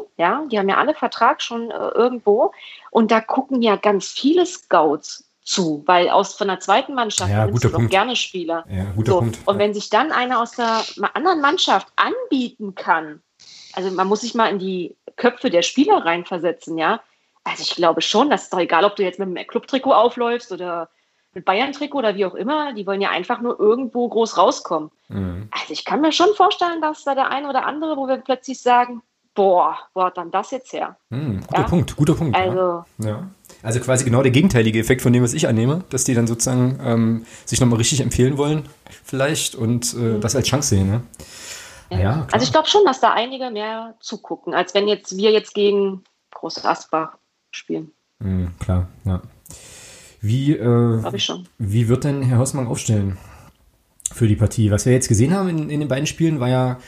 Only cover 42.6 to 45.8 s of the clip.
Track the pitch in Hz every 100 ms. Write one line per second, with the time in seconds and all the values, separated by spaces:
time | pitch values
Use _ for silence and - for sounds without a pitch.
42.6 | 311 415 381 262 226 214 240 262 254 208
43.6 | 214 226 226 220 - 214 - 165 - 151
44.6 | 262 202 208 208 - 185 214 214 208 -
45.6 | 202 202